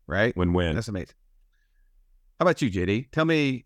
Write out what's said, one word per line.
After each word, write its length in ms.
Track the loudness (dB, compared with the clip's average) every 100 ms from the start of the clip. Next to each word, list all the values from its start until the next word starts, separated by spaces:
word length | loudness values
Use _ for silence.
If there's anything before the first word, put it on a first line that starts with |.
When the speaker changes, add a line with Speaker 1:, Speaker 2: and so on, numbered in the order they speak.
| -4
Speaker 1:
right? 280 | 0 0 2
Speaker 2:
Win-win. 400 | 2 2 2 -2
Speaker 1:
That's 140 | -4
amazing. 260 | -8 -10 _ _ _ _ _ _ _ _ _ _ _ _ -2
How 40 |
about 180 | 0 2
you, 80 | 0
J 160 | 0 0
D? 220 | 0 -2
Tell 140 | -2 0
me 400 | 2 0 -4